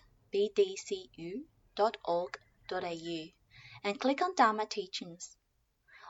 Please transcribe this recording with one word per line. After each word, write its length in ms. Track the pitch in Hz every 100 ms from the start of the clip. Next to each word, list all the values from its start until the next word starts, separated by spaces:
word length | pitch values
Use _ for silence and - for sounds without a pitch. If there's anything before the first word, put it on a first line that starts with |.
| _ _ _
b 200 | - 208
d 220 | - 196 190
c 340 | - 190 - -
u 280 | 165 208 302 _ _
dot 220 | - 214 -
org 340 | - 170 180 - - _ -
dot 160 | 185
a 80 | 175
u, 380 | 170 165 165 160 - _ - - -
and 160 | 202 202
click 240 | 254 277
on 120 | 359
Dharma 320 | 370 233 214 214
Teachings. 720 | - 185 - 175 170 - - _ _ _ _ _ -